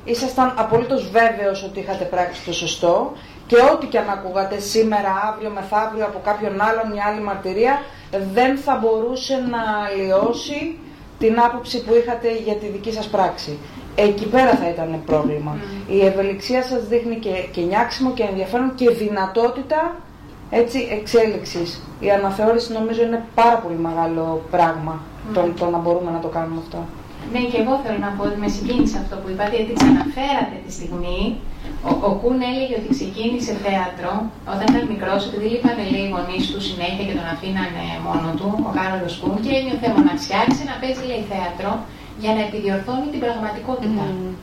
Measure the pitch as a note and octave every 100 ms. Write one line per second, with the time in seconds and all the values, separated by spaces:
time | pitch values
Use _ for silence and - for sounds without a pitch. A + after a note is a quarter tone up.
0 | - A#3 C4 - B3+ A3+ A3 A3+ B3 C4
1 | F3+ G#3+ A3+ G#3 G3 F#3+ G3 G3+ F#3 F#3
2 | F3 F#3 F3+ - - E3 F3 - E3+ F#3
3 | C4 - - - - A#3 C4+ D#4+ C#4 A3+
4 | G3+ G3 F#3 F#3 G3 G3+ - A3 A3 G#3
5 | G3 F#3+ G#3+ G#3+ G#3+ G3+ G3 G#3 A3 A3
6 | G#3 F#3 G#3 G#3 G#3+ G3 G#3+ A3 A3 G#3
7 | G#3 G#3+ G#3 G3 F#3 F#3+ A#3+ C#4+ - -
8 | - G3 F#3+ G3 C4 C#4 C#4+ A#3+ A3+ A3
9 | A#3 C4 - C4+ B3 A#3 A3 G#3 G3+ G3
10 | F#3+ F#3+ A3+ - - D4+ D#4 - - -
11 | - - A3+ A3+ A#3+ A#3+ - A#3+ G3+ A#3
12 | A#3+ A#3 A#3 A3+ G#3+ G#3 G#3 G3 A3+ G#3+
13 | G3+ G3 F3+ - - D3 - - - -
14 | G#3 G3+ G#3+ B3 B3 G#3 E3+ E3+ D#3+ D#3+
15 | D#3+ D#3 D3 D3+ D3+ D3 G3+ - - F#3+
16 | F#3+ F#3+ G3 G3 - B3+ B3+ B3 G#3 A#3
17 | A#3 A3+ G#3+ F#3 F3+ - F3 G3+ A#3+ -
18 | C4 B3 G#3 F#3+ F#3+ A#3+ C4 B3+ A#3+ A3+
19 | G#3+ G#3 F#3 A3+ A#3+ C4 C4 D#4 E4 E4+
20 | - - - - - A3 A#3 C4 - G#3+
21 | - A#3 A3 F#3+ - F3+ E3+ - - -
22 | G3 G3+ G3 G3 G#3+ A#3 A#3 A3 A3 A3+
23 | A3+ A3+ - - A#3 A#3 F3 E3 E3 E3
24 | E3 E3 D#3+ D#3+ D#3+ F3 E3+ D#3+ D#3 D#3
25 | - - G#3+ G3+ F3 E3+ F3 E3+ E3+ F3
26 | F3 E3 D#3+ E3 E3 E3 E3 E3+ E3+ -
27 | - - - A#3+ A#3+ A#3 A3+ C4+ A#3 G#3
28 | G3+ G3 G3+ G#3 G#3 - A#3+ B3 A3+ G3+
29 | G3 F#3+ F#3+ F#3+ G#3 A#3 A3 A#3 C#4+ C4+
30 | D4 B3+ C#4 C#4 B3 - - - E3+ F3
31 | F3 F3+ A3 A3 - - - - - -
32 | G3+ G3 A#3+ B3+ B3 C4 C4 A3+ G#3 C4+
33 | G3 G#3+ A3+ B3 A3 G3 G3 F#3+ F3+ F3+
34 | F3 G3+ A3+ - - G3 A3+ C#4+ G#3+ G3+
35 | F#3+ G3 - G#3 A3 A#3+ B3+ A3 G3 G3
36 | G3 F3+ F3 F#3 - G3 F#3+ F3 F3 G3
37 | G3 - E3 E3 F#3+ F#3+ F#3+ E3+ E3+ E3
38 | E3+ E3+ E3 D#3 G3 - - F#3 F#3+ F#3+
39 | E3+ - F#3 G#3 C4+ C4+ C4 - - -
40 | D4 D4 - G3+ A#3 C4 C#4 A#3+ C4 B3+
41 | B3+ A3+ G3+ F#3+ F3+ F#3 G3 A3+ - -
42 | - - G#3+ A3 G#3 G#3 G3 G3 A3 C4
43 | D4 C4+ A#3 A3 G#3+ G#3+ B3+ B3+ G#3+ G#3+
44 | F#3+ F#3 F#3 F3+